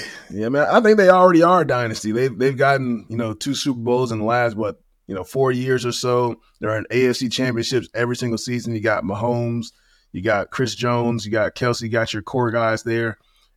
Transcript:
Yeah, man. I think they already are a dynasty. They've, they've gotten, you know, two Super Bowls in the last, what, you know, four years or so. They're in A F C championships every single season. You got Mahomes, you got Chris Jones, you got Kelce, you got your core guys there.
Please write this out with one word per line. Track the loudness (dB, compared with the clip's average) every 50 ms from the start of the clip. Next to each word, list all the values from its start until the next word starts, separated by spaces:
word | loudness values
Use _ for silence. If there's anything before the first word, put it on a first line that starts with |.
| -14 -14 -16 -18 -18 -12
Yeah, | -8 -6 -4 -2
man. | 0 0 2 2
I | 4 4
think | 4 6 6 6
they | 8 8
already | 8 8 8 6 6 6 6
are | 6 6 4 4
a |
dynasty. | 2 0 0 -2 -2 -4 -4 -4 -2 0
They've, | 0 0 0 0
they've | 0 0 0 2
gotten, | 2 2 2 2 2 0 -2 -4 -4 -6 -8
you | -6
know, | -6 -4 -4 -6
two | -6 -6 -6 -4
Super | -4 -2 -4 -4 -2
Bowls | 0 0 2 2 2 0 -2
in | -2
the | -2
last, | 0 0 2 0 0 0
what, | -2 -4 -6 -6 -8 _ _ _ _ _
you | -10 -8
know, | -8 -8
four | -6 -2 0 2 2 2
years | 0 0 0 0 0 0
or | -2 -4
so. | -2 -2 0 0 2 0 0 -4 -8 _ _ _ _
They're | -4 -4 -4
in | -4 -4 -2
A | 0 2 2 2
F | 2
C | 0 -2 -4
championships | -2 -2 -2 -2 -2 -2 -2 -2 -2 -4 -4 -4 -4
every | -4 -2 -2 -2
single | -4 -4 -4 -4 -4
season. | -4 -6 -6 -6 -4 -6 -6
You | -2
got | 0 0 0 0 -2
Mahomes, | -4 -4 -2 -2 -2 -2 -2 -2 -2 -4 -4 -6 -8 -12 _ _ _ _ _ _ _ -10
you | -4 0
got | 0 0 0 0 -2
Chris | -4 -4 -2 -2 -2
Jones, | -2 -2 0 0 0 0 0 -2 -2 -4
you | -2 -2
got | 0 0 -2 -2
Kelce, | -2 -2 -2 -2 -2 -4
you | -2
got | -2 0 0 -2 -2
your | -6 -8
core | -4 -2 0 0 0
guys | 0 0 0 0 0 -2 -2
there. | -2 -2 -2 -2 -2 -4 -8 _ _ _ _ _ _ _